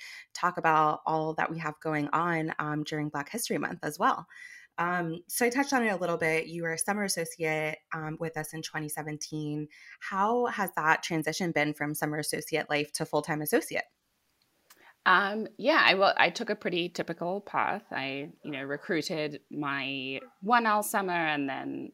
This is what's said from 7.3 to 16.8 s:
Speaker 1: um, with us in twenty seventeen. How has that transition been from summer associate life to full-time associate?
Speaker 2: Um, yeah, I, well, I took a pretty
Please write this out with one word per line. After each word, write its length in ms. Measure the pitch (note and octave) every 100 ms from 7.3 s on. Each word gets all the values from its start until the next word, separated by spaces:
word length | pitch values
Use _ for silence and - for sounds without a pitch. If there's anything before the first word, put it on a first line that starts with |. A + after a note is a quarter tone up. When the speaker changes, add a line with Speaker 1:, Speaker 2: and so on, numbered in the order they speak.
| - D#3+ D#3 D#3 - _
Speaker 1:
um, 220 | D#3+ D#3 D#3+
with 200 | E3 D#3
us 160 | D3+
in 80 | D#3+
twenty 260 | D#3 D#3 D3+
seventeen. 800 | D#3 D3+ D3+ - D3+ D3+ D3+ D3+ - - -
How 460 | - G3 G#3 B3 A#3+
has 240 | G#3 F#3+ E3
that 260 | D#3 D#3+
transition 480 | - D#3+ D#3 D#3+ F3
been 220 | D3+ D3
from 200 | D3+ D3
summer 240 | D3+ D#3 D3+
associate 520 | D3 D#3 - D#3 -
life 240 | D3 D3+
to 120 | - D#3
full-time 360 | D3+ D3+ D3+
associate? 420 | D3+ C4 - - - _ _ _ _ _ _ _ _ - - _ -
Speaker 2:
Um, 420 | F3+ G3+ G#3+ G#3+ -
yeah, 260 | A#3 D#4 B2
I, 100 | F#3+
well, 180 | G3 -
I 140 | E3
took 200 | F3 G#3+
a 60 | G#3
pretty 320 | G#3 F3